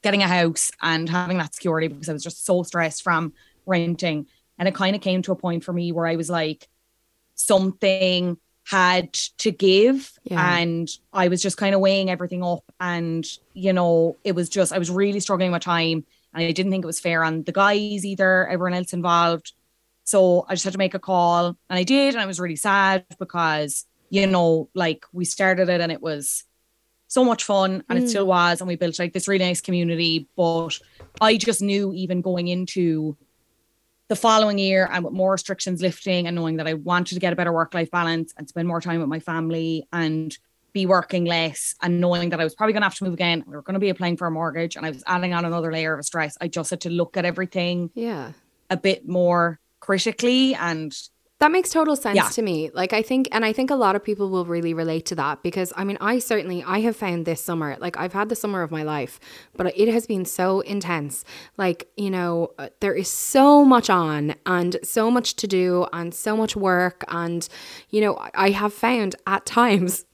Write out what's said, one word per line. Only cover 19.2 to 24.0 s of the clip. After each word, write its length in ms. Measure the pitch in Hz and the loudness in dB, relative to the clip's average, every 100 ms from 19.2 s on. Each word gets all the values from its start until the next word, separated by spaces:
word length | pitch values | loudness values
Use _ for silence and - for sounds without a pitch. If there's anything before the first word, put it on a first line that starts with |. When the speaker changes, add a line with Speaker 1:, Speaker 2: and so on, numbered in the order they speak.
| 170 170 - _ _ _ _ _ | 4 0 -6 _ _ _ _ _
Speaker 1:
So 400 | - 202 185 175 - | 0 4 6 4 2
I 60 | |
just 100 | 185 | -4
had 80 | 196 | -4
to 40 | 185 | -2
make 160 | 190 | -2
a 40 | 190 | -2
call, 500 | - 180 175 175 175 175 _ | -2 2 4 4 0 -4 _
and 80 | 180 | -2
I 40 | |
did. 320 | 180 277 277 | 2 4 4
And 80 | 247 | 0
I 40 | 196 | -4
was 120 | 175 | -4
really 160 | 180 156 | -6 -4
sad 480 | 208 196 190 190 185 - | 0 2 4 2 -4 -12
because, 680 | 185 175 165 151 147 - - _ | -8 -2 0 0 -2 -6 -10 _